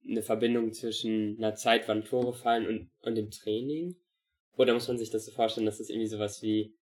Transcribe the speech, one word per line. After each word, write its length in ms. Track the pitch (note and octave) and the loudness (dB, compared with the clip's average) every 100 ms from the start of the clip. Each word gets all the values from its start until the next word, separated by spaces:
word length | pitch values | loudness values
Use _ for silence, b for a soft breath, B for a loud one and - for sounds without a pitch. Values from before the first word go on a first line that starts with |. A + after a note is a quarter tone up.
| - | -4
eine 140 | A2+ | -4
Verbindung 500 | G#2 A2+ A#2 A#2+ A2+ | 0 2 4 2 0
zwischen 640 | A2+ A#2 A2 A2+ A2 G#2+ G#2+ | -2 -6 -4 0 0 0 -2
einer 180 | A2 G#2+ | -4 0
Zeit, 320 | A2+ A#2 A2+ | 4 4 4
wann 160 | G#2+ | -2
Tore 300 | G#2+ B2+ B2 | 0 0 0
fallen 340 | A#2+ - A#2 G2 | -2 2 2 2
und, 240 | A2 - _ | -4 -6 _
und 140 | - A2+ | -4 -2
dem 160 | G#2+ | -2
Training? 640 | - - G#2+ C3 D3+ F3 F3+ _ _ _ _ _ - | -6 -4 -2 -2 -4 -6 -10 _ _ _ _ _ 4
Oder 180 | B2+ | 4
muss 140 | A#2+ A#2+ | 6 2
man 100 | B2 | -2
sich 120 | A2 | -2
das 160 | A2 - | -4 -4
so 60 | |
vorstellen, 340 | - A2+ A2+ G#2+ | 0 0 2 -2
dass 140 | G#2 | -2
das 100 | A2 | -6
irgendwie 180 | A2+ A2 | -4 -4
sowas 340 | G#2+ G#2 - | -2 -4 -4
wie 340 | A2 G#2+ G#2+ _ | 0 0 -2 _